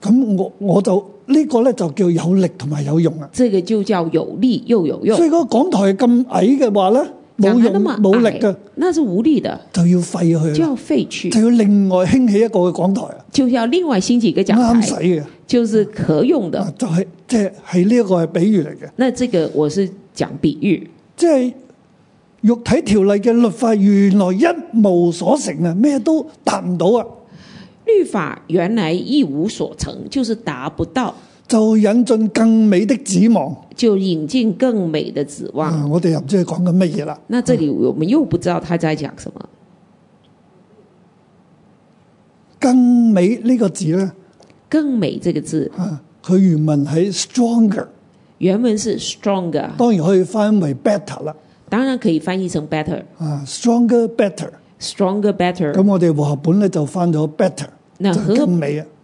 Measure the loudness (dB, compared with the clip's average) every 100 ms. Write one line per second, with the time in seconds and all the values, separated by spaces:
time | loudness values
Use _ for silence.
0 | 2 2 2 -2 -4 -6 0 0 2 -2
1 | -2 -20 0 0 2 2 0 0 -4 -2
2 | 0 0 0 0 0 -4 -8 -6 -2 0
3 | 0 -2 -12 -2 0 0 0 -2 0 -2
4 | 0 -2 -4 -2 0 0 0 0 0 -2
5 | 0 2 2 2 0 0 0 2 0 2
6 | 2 2 2 0 2 2 2 2 2 2
7 | 0 -8 -20 0 2 4 4 2 0 2
8 | 2 4 2 0 -2 -4 -10 -4 -2 0
9 | 0 0 2 0 -2 -8 -8 0 2 2
10 | 0 -2 0 2 0 0 0 -2 -2 -2
11 | -2 -6 -2 2 4 4 4 4 4 2
12 | 2 2 4 2 2 2 0 0 -2 -2
13 | -4 -14 -6 -2 0 0 0 0 0 -2
14 | 2 2 2 0 2 2 4 2 2 -2
15 | 0 -2 -4 -16 _ 0 2 0 0 -4
16 | -2 0 2 0 -2 -4 -6 -6 -2 -2
17 | -4 -10 _ -2 -2 -6 -6 0 2 2
18 | 2 0 0 0 2 2 0 -8 -16 -2
19 | -2 0 -2 0 -2 0 -2 0 -4 -6
20 | -20 -8 -8 -2 -2 -2 -2 -2 -4 -20
21 | _ _ 2 2 0 -6 -20 _ _ _
22 | _ _ _ _ 0 0 0 0 2 2
23 | 2 2 2 2 2 0 0 2 4 4
24 | 4 4 2 2 0 0 -4 2 2 4
25 | 2 0 -2 -2 -2 -4 -2 0 0 0
26 | 0 -2 -2 -8 -6 -4 -4 -2 0 0
27 | -2 -14 -20 -20 -20 -20 -20 _ 0 2
28 | 2 -2 -6 -8 -4 -2 0 0 -2 -2
29 | -2 0 0 -2 -4 -4 -8 -8 -12 -12
30 | -8 -6 -4 -4 -6 -8 -10 -8 -6 -4
31 | -6 -8 -20 _ _ 0 4 4 4 2
32 | 2 2 0 2 2 4 4 2 2 -2
33 | -2 2 4 2 0 -10 -16 -2 0 2
34 | 0 -2 -2 -2 -2 0 0 0 -2 -4
35 | -4 -6 -8 -8 -10 -6 -4 -2 -2 0
36 | 0 -2 -2 -2 -2 -2 0 2 0 -2
37 | -8 -12 _ -4 0 0 0 0 -2 -2
38 | 0 0 0 -2 -2 -4 -2 -4 -2 -4
39 | -6 -12 -16 -16 -20 _ _ _ _ _
40 | _ _ _ _ _ _ _ _ _ _
41 | _ _ _ _ _ _ _ _ _ _
42 | _ _ _ _ _ _ 2 4 6 6
43 | 4 4 2 0 0 2 2 -2 -2 -2
44 | -2 -6 _ _ -20 _ _ -2 0 -2
45 | -2 -2 -4 -4 -4 -4 -4 -6 -8 -8
46 | -14 _ 0 2 4 2 2 0 0 0
47 | -2 -4 -6 -2 0 2 2 0 -6 -16
48 | _ _ _ _ -2 0 0 -2 -2 -6
49 | -8 -6 -4 -2 -2 -4 -6 -2 0 2
50 | 2 2 0 -2 0 2 0 -2 -2 -2
51 | -4 -12 -12 -14 _ _ -6 -4 -2 -2
52 | -2 -2 -2 -6 -4 -6 -6 -6 -6 -8
53 | -10 -10 -8 -8 -8 -4 0 2 2 2
54 | 0 -2 -4 -4 -14 -14 _ _ -16 -4
55 | -2 0 -2 -2 -4 -2 -2 2 2 2
56 | 2 2 -2 -2 0 2 2 -2 -4 -2
57 | -2 0 -2 -2 -2 -2 -14 -18 _ _
58 | -2 -2 0 0 0 0 -2 -6 -10 _